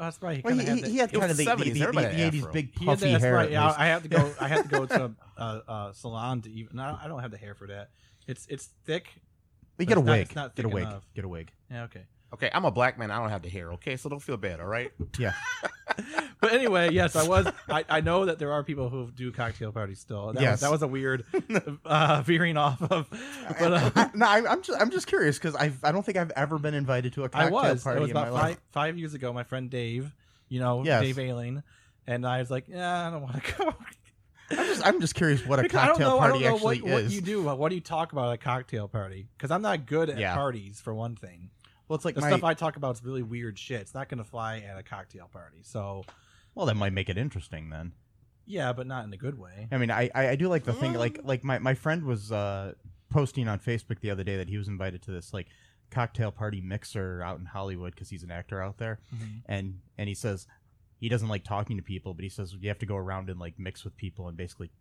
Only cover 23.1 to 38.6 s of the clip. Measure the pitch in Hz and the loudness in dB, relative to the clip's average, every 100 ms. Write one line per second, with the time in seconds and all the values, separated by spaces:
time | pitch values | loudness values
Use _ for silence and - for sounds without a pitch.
23.1 | 226 269 - 220 160 170 175 123 - 240 | -8 -12 -10 -8 2 4 6 6 6 4
24.1 | 208 226 208 233 311 381 - 220 370 - | 6 6 6 6 2 0 2 2 2 0
25.1 | 392 151 143 170 143 147 135 151 175 202 | 4 4 2 -2 0 0 2 2 2 0
26.1 | 190 165 - 147 156 151 147 135 127 123 | 0 0 0 0 0 0 0 2 2 0
27.1 | 139 131 135 160 208 262 127 131 127 147 | -2 -2 2 4 4 4 2 0 0 2
28.1 | 147 117 123 156 175 _ 143 151 170 160 | 0 0 2 2 0 _ -2 -2 -2 -8
29.1 | 147 127 123 120 131 127 127 117 120 139 | -6 -6 -6 -6 -6 -4 -4 -2 -4 -6
30.1 | - _ _ _ 127 123 123 147 127 131 | -12 _ _ _ -2 0 2 4 4 4
31.1 | 131 127 120 120 135 - _ _ _ - | 0 -4 -4 -6 -8 -12 _ _ _ -6
32.1 | 123 123 127 123 131 131 180 180 175 170 | -2 0 -2 -2 -4 -6 -6 -2 -2 -4
33.1 | 165 135 131 - - 349 - - - _ | -6 -6 -6 -6 -2 -2 -4 -12 -20 _
34.1 | _ _ _ - 294 370 381 - 339 160 | _ _ _ -6 -2 0 2 4 4 0
35.1 | - 165 139 110 135 359 370 269 - 262 | 2 4 4 4 4 4 6 6 6 6
36.1 | 262 240 262 - 226 214 233 - 131 107 | 6 6 6 4 4 2 2 2 2 2
37.1 | 104 180 208 151 135 151 180 - 165 165 | 0 -2 0 0 0 0 -2 -2 -2 -2
38.1 | 143 120 120 135 127 | 0 0 0 -2 -4